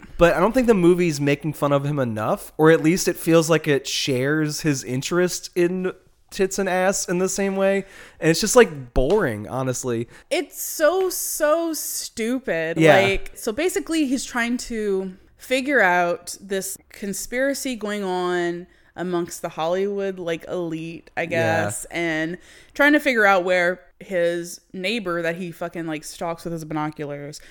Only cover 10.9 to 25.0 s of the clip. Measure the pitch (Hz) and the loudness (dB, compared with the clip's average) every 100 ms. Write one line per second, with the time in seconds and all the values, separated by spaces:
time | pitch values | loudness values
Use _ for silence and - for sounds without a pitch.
10.9 | 370 370 - - - 302 330 339 311 - | 2 0 -2 -6 -2 2 2 0 -4 -6
11.9 | - - - 226 262 240 165 160 165 156 | -8 -10 -6 -2 -2 -2 -4 -2 4 6
12.9 | 147 196 190 - - - 214 359 381 294 | 8 6 0 -4 -8 -6 -2 -2 -2 -2
13.9 | 320 277 254 - 247 233 240 - 226 208 | -2 0 -2 -4 -4 -2 -4 -4 -4 -2
14.9 | 190 190 185 _ _ - 262 262 269 190 | -2 -4 -10 _ _ -2 -2 2 4 4
15.9 | 175 175 175 - - 196 196 185 - _ | 4 2 -2 -8 -14 -6 -6 -6 -10 _
16.9 | - 202 190 - 247 269 269 269 233 208 | -10 -8 -8 -6 -2 0 -2 -4 -6 -6
17.9 | 208 196 180 180 180 175 175 180 _ _ | -4 -2 -2 0 0 -2 -4 -10 _ _
18.9 | - 180 175 170 - 170 165 160 185 196 | -8 -4 -4 -4 -8 -10 -4 -2 0 -2
19.9 | 202 196 185 170 165 - 180 170 160 165 | -2 -6 -6 -6 -6 -6 -6 -4 -6 -8
20.9 | 165 - - 165 165 165 160 156 - - | -12 -12 -8 -4 0 0 0 -2 -6 -8
21.9 | 165 170 156 160 180 - - - - 285 | -4 -2 -2 -4 -6 -14 -20 -10 2 4
22.9 | 294 294 233 202 196 180 180 175 180 - | 4 4 4 6 4 4 2 2 -2 -10
23.9 | - - 180 170 175 175 - _ 190 190 | -20 -6 0 0 0 -6 -14 _ -6 -4
24.9 | 233 | -2